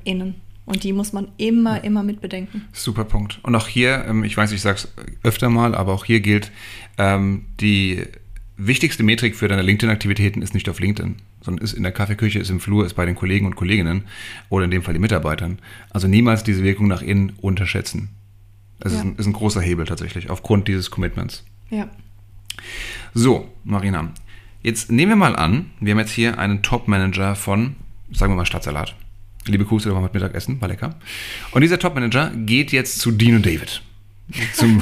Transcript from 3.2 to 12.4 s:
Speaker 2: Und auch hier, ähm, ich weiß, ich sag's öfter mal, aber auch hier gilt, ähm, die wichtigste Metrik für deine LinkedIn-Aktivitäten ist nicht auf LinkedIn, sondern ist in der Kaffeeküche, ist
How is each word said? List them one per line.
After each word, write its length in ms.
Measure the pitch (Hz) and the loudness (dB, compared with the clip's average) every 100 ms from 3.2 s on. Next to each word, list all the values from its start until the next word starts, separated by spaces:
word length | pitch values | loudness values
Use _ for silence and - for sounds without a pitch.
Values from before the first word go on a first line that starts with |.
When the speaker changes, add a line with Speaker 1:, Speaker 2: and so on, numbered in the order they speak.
| 104 - | 0 -6
Speaker 2:
Und 100 | - 117 | 0 0
auch 120 | - | 2
hier, 380 | 120 123 135 110 | 2 2 2 0
ähm, 160 | 110 | 0
ich 120 | 104 107 | 0 0
weiß, 140 | 107 | 0
ich 80 | 101 | 0
sag's 260 | 101 98 - - - - | 0 -2 -4 -12 -14 -4
öfter 260 | 117 - 123 | -2 0 2
mal, 260 | 117 117 101 | 4 2 2
aber 160 | 95 | 0
auch 120 | 95 - | -2 2
hier 160 | 113 | 2
gilt, 300 | 101 104 101 - - - - - | 4 2 0 -10 -18 -18 -10 0
ähm, 480 | 98 98 98 98 - - | 2 2 2 -2 -6 -2
die 420 | 104 101 95 90 - - - - - - | 2 4 2 -2 -8 -12 -16 -16 -16 -6
wichtigste 460 | 98 135 160 - | 0 2 0 2
Metrik 320 | 107 113 117 - | 2 4 0 0
für 140 | 104 | 0
deine 120 | 98 | 2
LinkedIn-Aktivitäten 800 | 92 104 113 104 101 101 101 98 | 2 4 2 2 0 2 2 0
ist 120 | 95 | -4
nicht 160 | 95 - | -4 -4
auf 100 | - | -2
LinkedIn, 380 | 92 101 87 101 - - | -2 -2 -4 -8 -12 -14
sondern 220 | - 92 | -8 -6
ist 100 | 107 | -6
in 100 | - | -4
der 80 | 92 | -4
Kaffeeküche, 480 | - 101 98 107 | -2 -2 0 0
ist 100 | 98 | 0